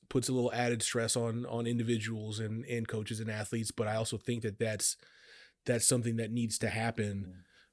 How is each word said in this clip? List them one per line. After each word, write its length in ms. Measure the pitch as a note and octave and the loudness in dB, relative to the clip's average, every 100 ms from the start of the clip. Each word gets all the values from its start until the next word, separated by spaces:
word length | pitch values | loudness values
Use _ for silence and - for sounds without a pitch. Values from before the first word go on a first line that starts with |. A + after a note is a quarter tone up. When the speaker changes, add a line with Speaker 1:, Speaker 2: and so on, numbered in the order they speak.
| - | -2
Speaker 1:
puts 220 | - A2+ | 0 2
a 20 | |
little 180 | B2+ A#2+ | 2 2
added 280 | A#2 A#2+ A#2+ | 2 2 2
stress 360 | - A#2+ A2+ B2 | 0 0 2 2
on, 280 | A#2 A2+ B2 | 0 -2 -2
on 200 | A#2 A#2 | -2 0
individuals 720 | A#2+ A2+ A#2 A2 A2 G#2+ G#2+ | 0 2 0 0 -4 -4 -4
and, 240 | G#2+ A2+ | -4 -4
and 240 | - A#2+ A2+ | -2 -2 -2
coaches 320 | A2 G#2 A2 | -4 -4 -4
and 100 | A2 | -4
athletes, 400 | G#2+ G#2 A#2 A2 | -4 -2 -2 -2
but 140 | - G#2+ | -2 0
I 100 | A2 | 0
also 200 | A2 G#2+ | 0 -2
think 280 | - A#2 | -2 -2
that 160 | A2+ G2+ | -2 -2
that's, 360 | A2+ G#2+ - - - - - - - _ - | -2 2 0 0 -10 -20 -20 -20 -20 _ 0
that's 200 | A#2 - | 4 6
something 300 | B2+ A#2 A2+ | 4 4 0
that 160 | A2 | 0
needs 260 | A#2+ A#2 - | 0 0 0
to 100 | A2 | 0
happen 560 | G#2 A#2 A#2 G#2 G2+ F#2 | 2 0 0 -2 -2 -6
Speaker 2:
Mm-hmm. 120 | F#2 - - - | -10 -20 -20 -20